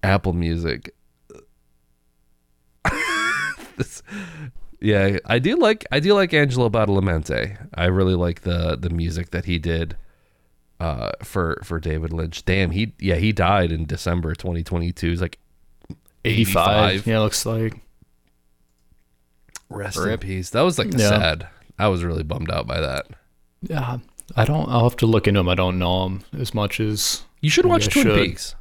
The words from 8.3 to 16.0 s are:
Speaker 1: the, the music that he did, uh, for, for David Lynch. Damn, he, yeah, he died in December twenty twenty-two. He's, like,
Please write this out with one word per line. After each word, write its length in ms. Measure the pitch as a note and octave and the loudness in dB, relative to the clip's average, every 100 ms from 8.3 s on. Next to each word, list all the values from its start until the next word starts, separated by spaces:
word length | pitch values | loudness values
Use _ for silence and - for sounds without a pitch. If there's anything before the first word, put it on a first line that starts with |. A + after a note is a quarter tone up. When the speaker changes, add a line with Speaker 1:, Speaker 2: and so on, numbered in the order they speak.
| E2+ | -2
Speaker 1:
the, 360 | - F2 E2+ D2+ | -2 0 0 -2
the 120 | F2 | -2
music 420 | E2+ E2 E2 F2 | -2 -2 -2 -4
that 120 | F#2 F2 | -6 -2
he 140 | E2+ | -2
did, 380 | D#2+ E2 E2 - - _ _ _ _ _ _ _ | 0 -2 -2 -6 -12 _ _ _ _ _ _ _
uh, 320 | E2 C2+ G#1+ - | -6 -4 -6 -8
for, 360 | - - E2+ D2+ | -6 -2 -2 -2
for 160 | - E2 | -4 -6
David 320 | D#2 D#2 D#2+ | -2 -4 -4
Lynch. 320 | E2 E2 E2 - | -4 -6 -6 0
Damn, 260 | F#2 F#2 | 2 2
he, 220 | E2+ A2 - | 0 -4 -4
yeah, 160 | F#2+ E2+ | -2 2
he 180 | G#2 | 2
died 380 | G2 F2 G2+ F2+ | 2 2 4 2
in 120 | D#2+ D#2+ | 0 -4
December 480 | D#2+ - F2 D#2+ E2 | -4 -2 -2 -2 -4
twenty 280 | F#2 E2+ | -4 -6
twenty-two. 460 | E2 F2 F2 E2+ E2+ | -4 -2 -2 -2 -2
He's, 120 | E2+ | -2
like, 180 | F2+ - _ _ _ _ _ - | -4 -8 _ _ _ _ _ -20